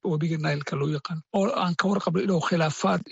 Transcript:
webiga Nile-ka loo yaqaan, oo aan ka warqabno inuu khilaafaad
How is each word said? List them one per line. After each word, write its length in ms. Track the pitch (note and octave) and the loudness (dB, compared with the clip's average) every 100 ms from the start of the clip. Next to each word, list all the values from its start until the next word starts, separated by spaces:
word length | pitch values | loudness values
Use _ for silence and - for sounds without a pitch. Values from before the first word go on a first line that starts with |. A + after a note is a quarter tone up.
webiga 340 | G3 D3+ E3 D#3+ | -2 0 0 0
Nile-ka 360 | D3+ D3 C#3+ D3 | -2 -2 -4 -2
loo 140 | C#3+ | -2
yaqaan, 300 | D3+ - D#3+ - | -2 -4 -10 -2
oo 160 | G3+ G3 | 0 0
aan 220 | - F3+ E3+ | 0 -2 0
ka 80 | F#3+ | 2
warqabno 340 | G3 - F3 G3 | 2 2 0 2
inuu 160 | F3 | 2
khilaafaad 600 | - F3 D#3 - F#3 G#3 - | 2 2 0 0 0 0 -2